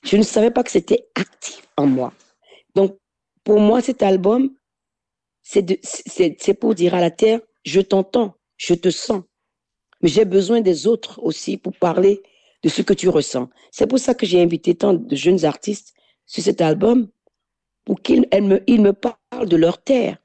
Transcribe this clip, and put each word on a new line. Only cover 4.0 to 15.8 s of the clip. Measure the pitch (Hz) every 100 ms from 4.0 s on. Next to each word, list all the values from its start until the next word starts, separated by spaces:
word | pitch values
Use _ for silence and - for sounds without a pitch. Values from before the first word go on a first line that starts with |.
album, | 202 190 185 240 269 - _ _ _ _ _ _ _ _
c'est | - 202
de, | 175 190
c'est, | - - - - 175 -
c'est | -
pour | 196 226
dire | 202 175
à | 180
la | 175
terre, « | - 220 226 - _
Je | - 165
t'entends, | 196 196 190 247 214 - _ _
je | -
te | 175 190
sens. » | - - 208 180 _ _ _ _ _ _ _
Mais | 175
j'ai | 147
besoin | 208 190 185 233
des | 196 160 165
autres | 226 - -
aussi | 165 160 - 196
pour | - -
parler | 180 180 190 202 - _ _ _
de | 160
ce | -
que | -
tu | 202 180
ressens. | 156 - 131 123 _ _
C'est | - 220
pour | 254
ça | -
que | 247 196
j'ai | 180
invité | 175 170 -
tant | 175 -
de | - - 139
jeunes | 311 185 156
artistes | 147 - 208